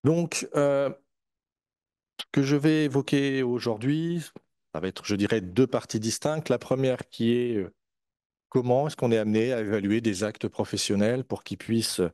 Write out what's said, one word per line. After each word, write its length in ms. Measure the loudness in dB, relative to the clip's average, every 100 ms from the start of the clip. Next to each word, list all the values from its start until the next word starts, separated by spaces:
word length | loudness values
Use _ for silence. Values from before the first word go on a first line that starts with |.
Donc, 420 | 2 0 -2 -6 -4 0
euh, 340 | 2 2 -2 -6 _ _ _ _ _ _ _ _ _ _ _ -18
ce 60 | -2
que 100 | 0
je 140 | 2 4
vais 280 | 4 4
évoquer 580 | 2 0 2 0 2 0
aujourd'hui, 800 | 0 -2 -2 -2 0 0 0 -4 -6 -18 _ _ _
ça 60 | -6
va 80 | -6
être, 180 | -6 -4
je 100 | 0
dirais, 240 | 2 0
deux 260 | 0 2 2
parties 340 | 2 -4 -4
distinctes. 480 | -4 -4 -4 -4 -2
La 100 | -2
première 500 | 0 0 0 -2 -6
qui 240 | -2 2
est, 240 | 2 0 -2
euh, 160 | -4 _ _ _ _ _ _ _ _
comment 400 | -2 2 2 0
est-ce 80 | -2
qu'on 160 | 2
est 60 | 2
amené 340 | 2 2 2
à 80 | 0
évaluer 400 | -2 -2 2 2
des 240 | 0 -2
actes 240 | -4 -4 -6
professionnels 760 | -4 -4 -2 0 2 2 0
pour 200 | -4 -8
qu'ils 140 | -8 -10
puissent 440 | -2 0 0 -2 -2